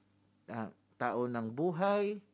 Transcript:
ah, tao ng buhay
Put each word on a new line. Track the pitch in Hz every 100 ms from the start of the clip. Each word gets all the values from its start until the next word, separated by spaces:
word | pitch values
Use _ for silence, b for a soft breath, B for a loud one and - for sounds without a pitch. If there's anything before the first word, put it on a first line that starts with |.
| _ _ _ _ -
ah, | 113 104 - _
tao | - 123 110 123
ng | 120 113
buhay | 120 175 165 196 202 202 208 -